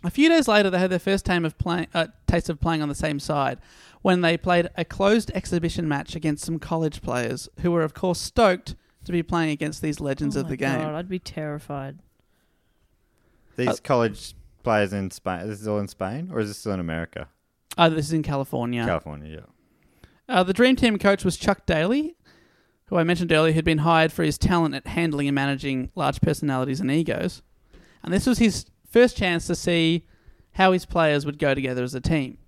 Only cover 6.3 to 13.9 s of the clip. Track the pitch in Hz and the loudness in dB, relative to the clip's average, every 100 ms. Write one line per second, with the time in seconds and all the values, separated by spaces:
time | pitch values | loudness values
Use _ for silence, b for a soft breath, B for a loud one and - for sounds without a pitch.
6.3 | 147 - 165 - 165 160 147 - 123 117 | -4 -4 -6 -4 -2 -2 -4 -6 -4 -4
7.3 | 131 - - 175 170 156 - 185 170 - | -6 -10 -4 0 0 0 -2 -2 -2 -4
8.3 | - 220 180 - - _ _ - 175 165 | 4 4 4 -4 -16 _ _ -4 -4 -2
9.3 | 170 160 147 151 151 160 147 147 139 147 | -2 0 -2 -6 -6 -6 -4 -4 -2 -2
10.3 | 143 135 135 135 143 156 151 175 185 - | -4 -4 -4 -2 -2 -4 -6 -8 -8 -8
11.3 | - 151 147 - 143 135 139 _ _ _ | -10 -8 -10 -10 -10 -10 -14 _ _ _
12.3 | _ _ _ _ _ _ _ _ _ _ | _ _ _ _ _ _ _ _ _ _
13.3 | _ _ - 127 123 - | _ _ -4 -2 -2 0